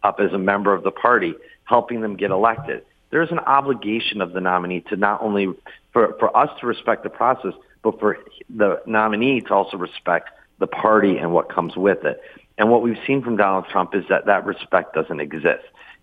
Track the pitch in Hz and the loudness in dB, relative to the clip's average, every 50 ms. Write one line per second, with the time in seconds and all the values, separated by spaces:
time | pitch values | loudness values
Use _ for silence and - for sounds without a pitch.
0 | - 101 - - 104 90 87 98 92 98 101 101 101 101 98 90 - 98 - - | 0 0 0 2 0 0 0 0 0 0 0 0 2 0 0 0 0 -4 -2 0
1 | - 120 123 110 92 82 80 - - - - _ _ - 120 120 117 - 120 113 | 2 2 4 2 2 -2 -4 -8 -14 -20 -20 _ _ 0 2 2 2 0 -4 -6
2 | 110 107 101 90 101 98 95 95 107 117 113 123 147 - 69 - - _ _ _ | -6 -6 -4 -4 -2 -2 0 2 2 2 0 -2 -6 -8 -10 -10 -12 _ _ _
3 | _ _ - 156 165 160 170 160 - 120 135 139 139 139 131 107 101 104 110 113 | _ _ -2 -2 -2 -2 -2 -2 0 2 2 2 2 0 -2 -4 -4 -4 -4 -4
4 | - - 107 104 95 85 87 92 92 92 90 90 87 87 90 87 - - 104 92 | -4 -4 -4 -4 -6 -6 -4 -4 -2 0 0 0 -2 -2 -6 -6 -6 -6 -4 -2
5 | 104 101 104 - 113 110 101 101 98 95 90 - - - - - _ _ - 123 | 0 0 0 -2 -2 -2 0 0 0 -2 -2 -6 -12 -20 -20 -20 _ _ 0 2
6 | 110 - - - 117 104 - 110 143 147 - - - 120 110 - - - 110 - | 2 2 2 0 0 2 4 2 2 2 0 -4 -6 -4 -4 -2 -2 -2 -2 -2
7 | - 101 - - 110 123 127 - - 95 - - - _ _ _ - 87 - - | -4 -8 -4 0 0 0 0 0 -2 -8 -8 -10 -14 _ _ _ -2 -2 0 0
8 | 107 107 - - - - - - - - - 110 104 98 87 78 - 120 113 107 | 0 0 0 -2 -6 -18 -20 -20 -20 -10 -2 0 2 2 2 0 -4 -2 0 2
9 | 110 110 104 104 120 135 135 117 - - 101 98 98 - - 95 87 85 - - | 2 2 2 0 0 0 0 0 0 2 2 2 2 0 -4 -8 -8 -8 -10 -6
10 | - 90 85 85 - - - - _ _ _ - 98 - - - - 110 110 107 | -2 0 0 0 -2 -4 -16 -20 _ _ _ -4 -4 -4 -2 0 2 4 6 6
11 | 101 98 90 - 80 85 85 82 - - - 92 85 85 - 92 92 101 92 - | 6 4 2 0 0 0 2 0 0 0 0 -2 -2 -2 -2 0 2 2 2 2
12 | - 76 - - - - - - _ _ _ - 107 110 120 117 117 120 110 - | 0 -4 -4 -4 -8 -20 -20 -20 _ _ _ 0 2 4 4 4 4 2 -2 -4
13 | - - 135 139 127 120 117 101 104 98 95 95 92 - - 98 90 - - 98 | -2 -2 -2 -2 -2 -2 0 2 2 2 2 0 -2 -2 -2 -2 -2 0 -2 -4
14 | 90 - 95 - - 104 101 92 - 98 - - - - - 92 - - - 80 | 0 0 0 2 2 2 2 2 0 -4 -8 -8 -4 0 0 0 0 0 -2 -4
15 | 80 - 85 76 76 71 76 78 71 85 - - - - _ - - - - _ | -4 -4 -4 -8 -8 -8 -6 -2 0 0 0 -2 -4 -14 _ -20 -20 -20 -20 _